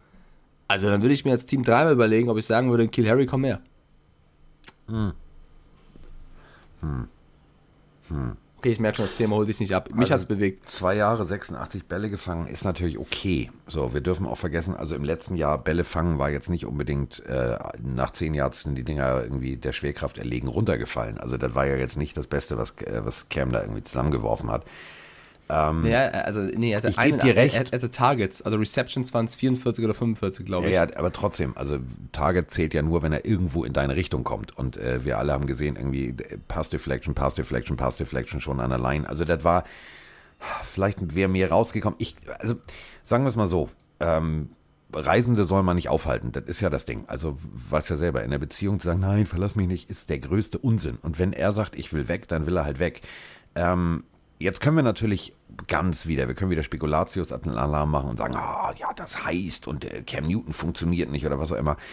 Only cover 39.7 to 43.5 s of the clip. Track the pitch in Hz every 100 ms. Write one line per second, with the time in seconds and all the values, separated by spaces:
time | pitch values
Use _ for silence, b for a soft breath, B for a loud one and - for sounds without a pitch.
39.7 | B B B B B B B B B B
40.7 | - 98 98 90 78 95 92 92 85 113
41.7 | 110 107 - - - - - 110 120 -
42.7 | B B B - 120 135 113 101